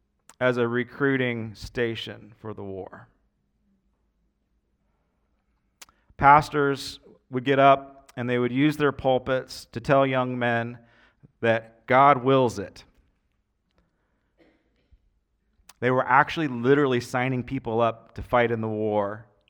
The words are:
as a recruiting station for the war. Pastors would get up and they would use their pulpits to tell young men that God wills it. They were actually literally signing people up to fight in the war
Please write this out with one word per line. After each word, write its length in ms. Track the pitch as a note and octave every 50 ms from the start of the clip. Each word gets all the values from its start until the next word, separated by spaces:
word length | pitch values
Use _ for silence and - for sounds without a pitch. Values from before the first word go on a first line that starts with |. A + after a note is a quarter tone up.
| _ _ _ _ _ - - -
as 160 | B2+ B2+ B2
a 100 | B2 A#2+
recruiting 880 | A#2 A#2+ B2 A#2 - - - C#3+ C#3 C3+ C3 B2+ B2 A#2 A#2 A2 A2 G2+
station 800 | - - - - B2+ A#2+ A#2 A2+ A2 - A2 G#2+ A2+ A2+ G#2+ A2+ _
for 120 | - G#2+
the 120 | G2+ G2+ G2+
war. 420 | G2 F#2+ F#2 F#2+ - - - - _ _ _ _ _ _ _ _ _ _ _ _ _ _ _ _ _ _ _ _ _ _ _ _ _ _ _ _ _ _ _ _ _ _ _ _ _ _ _ _ _ _ _ _ _ _ _ _ _ _ _ _ _ _ _ - _ _ _ _ _ _
Pastors 840 | - D3 C#3 C#3+ D3+ D3 - D3 D3 C#3+ C#3 C#3 C3+ - - - - _ - - _ _ -
would 140 | B2+ C3 A#2+
get 160 | C#3 C#3 C3+
up 500 | C3+ C#3 C3+ C3+ - - - - _ - -
and 120 | B2+ A#2+ B2
they 120 | B2 B2
would 100 | B2 B2
use 260 | A#2+ C3+ D3 D3+ C#3+
their 140 | D3 D3 C#3
pulpits 760 | C3 - - C3 C3 B2 B2 C#3 C3 B2+ - - - - - _
to 80 | - A#2
tell 260 | A#2+ - C#3 C3+ C3+
young 320 | C3+ C3 B2+ B2+ B2+ B2+
men 420 | B2 A#2+ A#2+ A#2 A#2 A#2+ A#2+ B2 A#2+ - _ _ _ _ _ _ _ - - _ -
that 440 | A#2 A#2 A2+ A2+ - - _ _ _
God 380 | - B2 C3 C#3 C#3+ C#3+ B2+ A#2+
wills 340 | C3+ C3+ C3+ B2+ A2+ - G2
it. 240 | F#2 - - - - _ _ _ _ _ _ _ _ _ _ _ _ _ _ _ _ _ _ _ _ _ _ _ _ _ _ _ _ _ _ _ _ _ _ _ _ _ _ _ _ _ - _ _ _ _ _ _ _ _ _ _ _ _ _ _ - - -
They 140 | A#2+ B2+
were 120 | B2+ B2+ B2+
actually 440 | A#2+ B2 C#3 D3 - - E3+ D#3 C3+
literally 500 | B2 A#2 A#2 C3 C#3+ D3 C#3+ C3 B2 A#2+
signing 460 | B2 - - B2 B2 C3 C3 B2 A#2+
people 360 | - C#3 C3 - A#2 A2 A#2
up 360 | A#2 A2+ A2+ - - - -
to 60 | -
fight 280 | F#2+ - B2+ A#2+ A#2 A#2
in 100 | A#2 A2+
the 60 | A2
war 600 | A2 G#2+ G#2+ A2 G#2+ G#2 G#2 G2+ G2+ G#2+ A2+ A2+ _ _ _ _